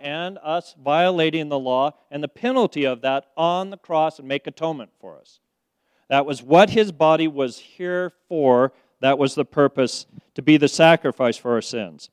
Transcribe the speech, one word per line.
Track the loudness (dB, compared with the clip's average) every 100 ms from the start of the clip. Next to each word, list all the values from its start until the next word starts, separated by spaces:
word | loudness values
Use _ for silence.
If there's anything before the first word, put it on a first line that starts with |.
and | -8 -10 -10 -12
us | -6 -6 -6 -10
violating | -2 2 2 2 0 -2 -4
the | -6
law | -2 -2 -2 -4 _
and | -10
the | -10
penalty | -8 -4 0 -2 -2
of | -4 -2
that | -4 -4 -6 -4
on | -2 -2 -6
the | -14
cross | -6 -2 -2 -4
and | -8
make | -8 -8
atonement | -8 -8 -8 -14 _
for | -20 -20
us. | _ _ _ _ _ _ _ _ -2
That | 0 0
was | -6
what | 4 6 6
his | 4 -2
body | 0 2 2 0
was | -2 -6 -6
here | -20 -12 -8 -6 -8 _ -10
for. | -2 2 4 2 _ _ -2
That | 0 2
was | 0 -2
the |
purpose, | -4 0 0 2 -4 -4 -16 -20 _
to | -6
be | 4 4
the | 4
sacrifice | 4 4 4 0 -2 -2 -2
for | -2
our | -4
sins. | -4 -10 -10 -14 -20